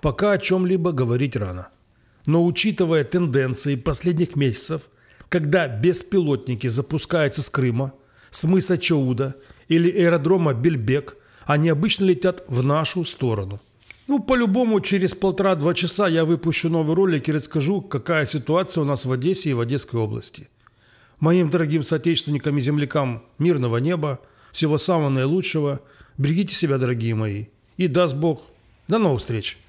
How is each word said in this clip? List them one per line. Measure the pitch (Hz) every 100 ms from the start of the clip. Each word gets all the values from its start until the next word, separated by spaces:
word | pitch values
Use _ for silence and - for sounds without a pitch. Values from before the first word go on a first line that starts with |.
Пока | 151 - 208
о | 202
чем-либо | - 185 180 185 170
говорить | 147 123 120 139
рано. | 120 98 90 90 _ _ _ _ _ -
Но | 160 175
учитывая | 175 214 185 175 160
тенденции | 143 180 175 131 131 123 143
последних | 135 139 143 175 160 170 -
месяцев, | 139 107 - - - _ _ _ -
когда | 180 151 180 156
беспилотники | 110 143 180 - 196 160 135 - 120 127
запускаются | 113 135 151 - 170 147 -
с | 139
Крыма, | - 131 117 139 - _ _ -
с | -
мыса | 160 185 - 180
Чауда | - 160 131 120 135 135 - - _
или | 165 170
аэродрома | 196 170 165 147 185 165
Бельбек, | 123 143 151 107 131 - - _ -
они | - 147 160
обычно | 151 208 -
летят | 190 180 180 180 -
в | 123
нашу | 131 147 160 185
сторону. | 170 - 131 110 95 101 _ _ _ - -
Ну, | 277
по-любому, | 208 262 233 196 240 214
через | - 202 180
полтора-два | 185 196 190 196 185 147
часа | 147 175 - 202
я | 165
выпущу | 160 170 170 156 170
новый | 165 156
ролик | 165 190 160 131
и |
расскажу, | 151 - 160 143 202
какая | 196 139 113 160 147
ситуация | 156 123 160 185 -
у |
нас | 143 139 131
в |
Одессе | 127 139 185 160
и |
в | 127
Одесской | 117 139 - 117
области. | 110 113 - - - _ _ _ _ _ _ _
Моим | 156 175 165
дорогим | 170 160 156
соотечественникам | 143 160 170 165 - 147 151 147
и |
землякам | 131 147 147 151 131 113 - _
мирного | 160 156 123 117
неба – | 139 175 151 131 - _ -
всего | - 160 151
самого | - 175 147
наилучшего. | 135 131 175 175 160 143 139 - - - -
Берегите | 139 165 202
себя, | - 165 135
дорогие | 123 123 113
мои. | 110 110 101 110 _ _ -
И | 180
даст | 143 175
Бог, | 135 165 151 - _ _ _ _
до | 208
новых | 208 127
встреч! | - 113 98 -